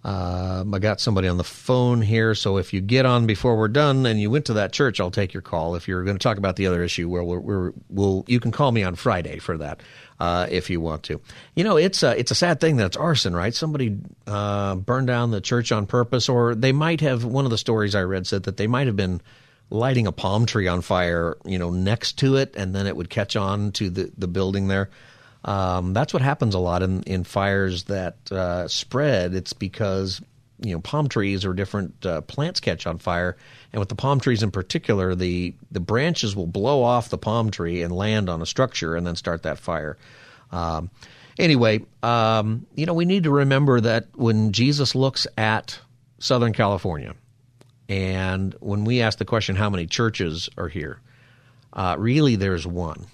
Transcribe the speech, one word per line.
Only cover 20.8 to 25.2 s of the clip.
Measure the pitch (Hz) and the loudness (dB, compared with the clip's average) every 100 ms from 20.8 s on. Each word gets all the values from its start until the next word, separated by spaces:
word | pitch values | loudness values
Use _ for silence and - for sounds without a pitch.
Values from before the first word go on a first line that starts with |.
fire, | - 92 87 85 82 - | 0 0 2 0 -2 -4
you | - 92 | -6 -4
know, | 87 | -2
next | 90 92 113 - - | 0 0 0 -2 0
to | 135 135 | 2 2
it, | 135 - | 0 -4
and | 98 | -4
then | 98 98 | -2 -2
it | - | -4
would | 87 | -4
catch | - 101 110 | -4 -2 -2
on | 98 101 104 | 0 0 -2
to | 98 98 | -2 -4
the, | 92 90 - | -2 -6 -4
the | 92 | -4
building | 90 95 98 95 | 0 0 0 0
there. | 98 95 - - - | 0 -2 -8 -20 -20